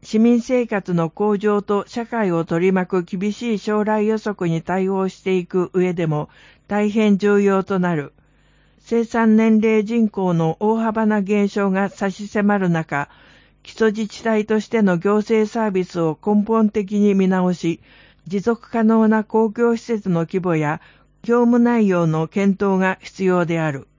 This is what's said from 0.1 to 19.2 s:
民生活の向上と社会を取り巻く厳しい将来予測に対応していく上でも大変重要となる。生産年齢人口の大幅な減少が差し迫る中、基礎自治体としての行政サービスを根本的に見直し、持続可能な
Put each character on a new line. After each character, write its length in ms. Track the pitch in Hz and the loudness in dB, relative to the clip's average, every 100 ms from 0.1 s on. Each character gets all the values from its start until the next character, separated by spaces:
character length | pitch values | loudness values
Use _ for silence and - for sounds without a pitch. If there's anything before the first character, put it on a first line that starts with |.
| 220 | 2
民 220 | 233 240 | 4 2
生 260 | 226 254 233 | 2 -2 0
活 280 | 208 185 | -4 -2
の 160 | 175 165 | -2 -2
向 280 | - 208 208 | -2 -2 0
上 240 | 208 208 | 0 -2
と 240 | 202 202 - | 0 -4 -4
社 200 | - 226 | -10 -8
会 260 | 233 202 | -4 -2
を 140 | 170 165 | -2 -2
取 220 | 165 185 | 0 2
り 40 | |
巻 180 | 190 214 | 0 0
く 140 | 185 | -4
厳 300 | 175 185 208 | -4 -6 -6
し 220 | 208 240 208 | -4 -4 -4
い 40 | |
将 240 | 214 214 | -2 -2
来 240 | 208 214 208 | 0 0 0
予 100 | 220 | -2
測 320 | 220 202 175 | -4 -4 -4
に 120 | 165 | -4
対 260 | 160 185 190 | -4 -4 -2
応 220 | 196 190 | -2 -4
し 100 | - | -6
て 160 | - 185 | -2 -2
い 80 | 175 | -2
く 260 | 185 175 | -4 -2
上 200 | 185 180 | -2 -2
で 140 | 175 160 | -2 -2
も 220 | 151 147 _ - _ _ | -4 -6 _ -20 _ _
大 200 | 208 208 | -2 0
変 280 | 208 214 202 | 2 2 2
重 240 | 208 202 | 4 4
要 240 | 202 190 190 | 4 2 0
と 140 | 196 | -2
な 140 | 180 | 0
る。 200 | 165 139 _ _ _ _ _ _ _ | -2 -6 _ _ _ _ _ _ _
生 240 | - 233 | -4 -2
産 320 | 226 240 226 220 | -2 0 4 4
年 240 | 226 220 | 4 4
齢 240 | 220 220 | 4 2
人 240 | 208 233 214 | 0 0 0
口 260 | - 185 | 0 -2
の 220 | 170 160 160 | 0 0 -2
大 160 | 214 226 | -2 0
幅 280 | 226 220 214 | -2 0 0
な 160 | 214 | 0
減 280 | 190 208 202 | 0 0 0
少 200 | 208 202 | 0 -2
が 200 | 190 196 | 0 -2
差 220 | - 196 | -4 -6
し 180 | 185 208 | -6 -6
迫 280 | 220 202 208 | -2 0 2
る 120 | 185 | 0
中、 400 | 165 160 143 143 - - - _ _ | -2 -2 -6 -8 -14 -20 -20 _ _
基 100 | - | -20
礎 160 | - 220 | -2 0
自 200 | 214 214 | 0 -8
治 160 | - | -6
体 220 | 226 220 214 | -2 -2 0
と 160 | 214 | -2
し 80 | - | 0
て 120 | 226 | 0
の 160 | 202 175 | 2 2
行 200 | 202 208 | 0 0
政 340 | 208 226 214 | 0 0 0
サ 160 | 233 220 | -2 -2
ー 40 | |
ビ 120 | 190 | -2
ス 160 | 180 175 | -4 -2
を 180 | 165 151 - | -4 -2 0
根 180 | 208 | 0
本 260 | 208 226 214 | 2 2 2
的 300 | 214 196 208 | 0 -4 0
に 140 | 208 | 2
見 140 | 196 190 | 4 2
直 240 | 185 180 | 2 0
し、 300 | 175 170 165 _ - - _ - | -2 -4 -6 _ -20 -20 _ -8
持 140 | 196 | -4
続 320 | 185 226 - | -2 -4 -4
可 140 | 233 220 | 0 2
能 200 | 226 220 | 4 4
な 160 | 220 | 2